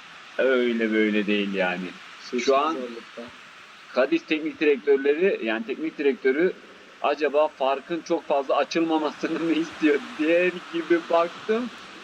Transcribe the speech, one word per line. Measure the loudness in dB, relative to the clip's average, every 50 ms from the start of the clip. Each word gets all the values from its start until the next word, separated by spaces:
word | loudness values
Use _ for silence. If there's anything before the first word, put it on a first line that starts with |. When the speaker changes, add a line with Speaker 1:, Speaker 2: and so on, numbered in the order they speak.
| -18 -20 -20 -20 -20 -8 -2 0
Speaker 1:
Öyle | 2 2 4 4 2 2 2 0 0 2
böyle | 2 2 2 2 2 0 0
değil | 0 0 0 0 -2 -2
yani. | -2 0 -2 -2 -4 -6 -10 -12 -14 -18 -20 -20 -18
Speaker 2:
Seçim | -10 -6 -6 -2
Speaker 1:
Şu | 0 2 2
an | 2 2 0
Speaker 2:
zorlukta. | -2 -4 -6 -10 -10 -14 -16 -16 -16 -16 -16 -16 -18 -20 -20 -20 -20 -20 -20 -20 -20 -20 -20 -4 0
Speaker 1:
Cadiz | 0 2 2 0 -2 0
teknik | -2 -4 -2 -4 -6 -4 0
direktörleri, | 2 2 2 4 4 2 2 4 4 2 2 2 2 0 0 0 -2
yani | -2 -2 -2 -4
teknik | -6 -6 -6 -6 -6 -4 0
direktörü | 0 0 0 2 0 0 2 2 0 0 -2 -6 -14 -20 -20 -20 -20 -20 -8 -4
acaba | -2 -2 0 0 0 0 2 2 2 2
farkın | 0 0 0 0 0 -2 -4 -6 -8 -6
çok | -4 -2 -4 -2 -2
fazla | 0 0 0 0 0 0
açılmamasını | 0 0 0 0 0 0 2 0 0 0 -2 -4 -4 -4 -4 -4 -2
mı | 0 0
istiyor | 0 0 -2 -4 -2 0 2 2 2 2 -2 -6 -6 -2
der | 0 2 4 4 2 2 -2 -4 -8 -8
gibi | -6 -4 0 2 2 2 2 2
baktım. | 2 2 2 0 -4 -6 -4 -2 -2 -2 -2 -6 -10 -14 -18 -18 -18 -10